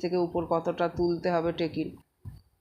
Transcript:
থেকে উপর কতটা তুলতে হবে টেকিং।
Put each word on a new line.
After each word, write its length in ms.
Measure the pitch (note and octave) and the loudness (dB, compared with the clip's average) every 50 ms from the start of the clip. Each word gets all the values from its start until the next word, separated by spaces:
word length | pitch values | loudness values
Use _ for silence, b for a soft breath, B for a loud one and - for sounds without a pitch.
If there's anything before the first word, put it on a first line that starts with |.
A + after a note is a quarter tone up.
| - | -4
থেকে 140 | F3 F3+ F3+ F3 | 0 2 2 0
উপর 160 | E3+ E3+ F3 E3 - F3 | 2 0 -2 0 2 0
কতটা 320 | E3 E3 F3 E3+ - F3 E3 E3 F3 | 0 2 0 0 0 0 0 0 0
তুলতে 300 | F3 F3 F3 E3 - F#3 F3 | 2 2 2 2 0 2 2
হবে 160 | E3 D#3+ E3+ E3 E3+ | 2 2 0 0 0
টেকিং। 280 | E3+ D#3 - D#3+ D#3 - - - - _ _ _ - - - - _ _ _ _ | -2 -2 -2 -4 -6 -6 -8 -14 -20 _ _ _ -16 -16 -16 -16 _ _ _ _